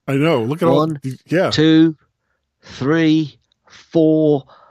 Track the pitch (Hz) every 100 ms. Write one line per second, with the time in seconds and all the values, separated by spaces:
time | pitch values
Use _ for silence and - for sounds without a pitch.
0 | - 139 160 135 113 160 175 143 156 147
1 | 135 127 - 165 156 123 156 160 165 151
2 | _ _ _ _ _ _ - - 131 160
3 | 160 160 151 _ _ _ _ - _ 170
4 | 156 156 156 143 - - _